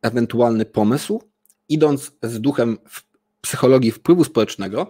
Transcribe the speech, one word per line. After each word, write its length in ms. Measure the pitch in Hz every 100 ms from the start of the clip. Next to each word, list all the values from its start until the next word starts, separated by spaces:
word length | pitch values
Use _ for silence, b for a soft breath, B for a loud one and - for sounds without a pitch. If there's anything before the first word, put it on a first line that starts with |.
ewentualny 640 | 113 120 117 117 120 110 110
pomysł, 580 | 110 107 147 - 220 _ _ _ _ -
idąc 420 | 151 151 135 - -
z 180 | 113 113
duchem 360 | 135 - 117 107 _
w 180 | - _ _ _ _ -
psychologii 440 | - 127 131 113
wpływu 320 | - - 175
społecznego, 640 | 143 117 107 - 95 113 208